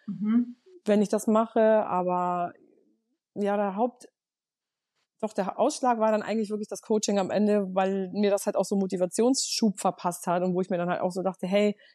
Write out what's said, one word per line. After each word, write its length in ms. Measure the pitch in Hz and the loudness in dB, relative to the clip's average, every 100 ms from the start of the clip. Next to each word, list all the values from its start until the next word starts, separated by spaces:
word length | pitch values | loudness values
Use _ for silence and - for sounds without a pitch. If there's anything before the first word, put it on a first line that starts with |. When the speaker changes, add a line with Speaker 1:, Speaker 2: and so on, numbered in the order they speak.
| - | -12
Speaker 1:
Mhm. 480 | 175 208 233 240 - _ - - | -6 0 0 0 -8 _ -8 0
Speaker 2:
wenn 160 | 208 | 2
ich 80 | 196 | 2
das 180 | 214 - | 0 2
mache. 580 | 214 226 233 220 220 - | 2 2 4 4 4 2
Aber 680 | 180 180 180 180 180 175 - _ _ _ _ _ _ _ - | 0 0 0 0 -2 -4 -8 _ _ _ _ _ _ _ -4
ja, 220 | 202 202 | -2 0
der 180 | 202 196 | 0 0
Haupt-, 320 | 247 - - _ _ _ _ _ _ _ _ _ _ - | -2 -4 -20 _ _ _ _ _ _ _ _ _ _ -8
doch, 120 | 214 | -6
der 240 | - 180 - | -4 -4 0
Ausschlag 420 | 254 - 247 233 | 0 0 -2 2
war 120 | 220 | 2
dann 100 | 214 | 0
eigentlich 280 | - 220 208 | -2 -4 -4
wirklich 180 | 214 208 | -6 -8
das 140 | 202 | -8
Coaching 380 | - 214 214 202 | -2 -2 0 0
am 120 | 185 | 0
Ende, 420 | 190 208 208 190 | 2 2 2 0
weil 360 | 185 190 196 185 | 0 0 0 -4
mir 180 | 190 202 | 0 2
das 160 | 196 208 | 0 0
halt 120 | - | -2
auch 80 | 190 | 0
so 100 | 196 | 0
Motivationsschub 1040 | 190 185 180 - 240 269 - - 220 - | 0 0 -2 2 2 2 -2 0 0 0
verpasst 480 | 190 - 180 170 - | -4 -2 -6 -4 -2
hat 160 | 175 | 0
und 100 | 185 | 0
wo 80 | 180 | -2
ich 80 | 190 | -2
mir 80 | 180 | -2
dann 120 | 175 | -2
halt 120 | 170 | -2
auch 100 | 185 | -4
so 100 | 185 | -4
dachte, 240 | 185 175 180 | -4 -4 0
hey, 300 | 202 208 202 - | 2 2 -2 -12